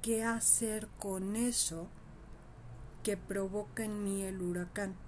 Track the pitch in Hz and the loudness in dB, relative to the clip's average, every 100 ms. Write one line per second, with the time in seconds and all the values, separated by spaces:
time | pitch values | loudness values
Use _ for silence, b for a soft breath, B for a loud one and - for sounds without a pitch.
0 | 226 226 226 226 - - 226 214 208 - | 4 2 4 4 6 6 6 0 -4 -6
1 | 202 190 190 214 240 233 - 165 170 - | -2 0 0 2 2 4 2 0 -8 -12
2 | - - - - - - - - - - | -14 -16 -14 -14 -14 -14 -14 -12 -12 -4
3 | - 196 - 196 196 202 208 - 220 208 | 0 0 0 0 0 0 -2 -2 -2 0
4 | 202 196 196 190 180 175 175 - 202 185 | 2 2 0 0 0 0 0 -2 -2 -4